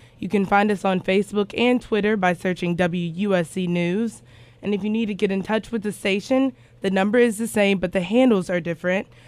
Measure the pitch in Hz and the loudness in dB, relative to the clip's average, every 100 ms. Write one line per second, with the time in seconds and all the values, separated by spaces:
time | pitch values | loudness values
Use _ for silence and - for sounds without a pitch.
0 | - - 190 208 185 202 208 202 196 185 | -20 -10 -2 0 2 4 4 0 0 -2
1 | - 190 202 208 202 - 240 247 - 214 | 0 0 0 -2 -2 0 2 2 0 -2
2 | 202 214 185 175 190 180 175 175 180 180 | 0 0 0 0 -2 -2 -2 0 0 -2
3 | 170 165 208 185 165 190 180 175 170 190 | -6 -4 0 0 0 -4 -2 0 0 -2
4 | 226 - - - - - 196 208 214 220 | -4 -6 -20 -20 -20 -10 -4 -4 -2 -2
5 | 220 190 202 190 185 214 - 233 208 - | -2 -2 -2 -2 -2 -4 -2 -6 -6 -4
6 | 208 196 - 262 269 - - - 196 190 | -2 -2 0 0 0 -4 -18 -8 -2 0
7 | 202 240 240 208 226 220 202 196 185 190 | 2 4 4 2 -2 2 2 2 0 -2
8 | 175 233 262 202 180 180 165 165 180 190 | 0 4 4 4 2 -4 -4 -4 -2 -2
9 | - - | -4 -14